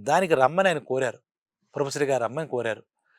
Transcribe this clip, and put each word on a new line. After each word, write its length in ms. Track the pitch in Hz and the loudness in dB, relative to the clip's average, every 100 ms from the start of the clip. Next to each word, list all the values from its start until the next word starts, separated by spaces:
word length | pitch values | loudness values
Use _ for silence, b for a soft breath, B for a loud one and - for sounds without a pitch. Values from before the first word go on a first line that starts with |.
దానికి 340 | 107 160 190 | 0 0 2
రమ్మని 340 | 160 131 170 190 | 4 4 4 2
ఆయన 100 | 156 | 0
కోరారు, 400 | - 131 131 - _ _ _ _ _ - | -2 -2 -2 -4 _ _ _ _ _ -6
ప్రొఫెసర్గా 420 | 139 139 143 131 | -4 -2 0 0
రమ్మని 300 | 113 131 151 | 0 -4 -6
కోరారు. 340 | 127 113 107 - _ b | -4 -4 -4 -10 _ b